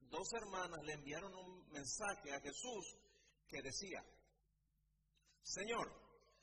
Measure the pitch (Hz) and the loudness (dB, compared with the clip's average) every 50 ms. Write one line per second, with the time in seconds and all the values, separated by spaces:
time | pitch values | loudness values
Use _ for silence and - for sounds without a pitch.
0 | - 120 147 165 190 - 226 226 214 196 185 185 180 175 165 156 147 151 151 143 | -6 0 2 2 4 4 2 2 2 2 4 4 4 4 2 0 0 0 0 0
1 | 135 139 147 165 196 196 185 185 185 185 185 180 151 - 151 143 139 127 - - | 0 0 0 0 0 -2 -4 -6 -6 -8 -8 -10 -10 -6 -4 -2 0 0 2 2
2 | 214 202 190 - - 143 139 139 139 143 135 - - 247 233 196 175 - - - | 4 2 2 2 0 -2 -2 0 0 -2 -2 -2 -2 0 0 0 -2 -4 -8 -12
3 | - - - - - - - _ _ - - - - - - - 202 190 156 104 | -16 -20 -20 -20 -20 -20 -20 _ _ -6 -4 -2 -2 0 0 0 0 0 -2 -4
4 | - - - - - - _ _ _ _ _ _ _ _ _ _ _ _ _ _ | -4 -8 -14 -20 -20 -20 _ _ _ _ _ _ _ _ _ _ _ _ _ _
5 | _ _ _ _ _ - - _ - - - 180 196 226 233 214 156 - - - | _ _ _ _ _ -20 -20 _ -2 0 0 2 4 4 4 4 4 2 -2 -8
6 | - - - - - - - - | -16 -18 -20 -20 -20 -20 -20 -20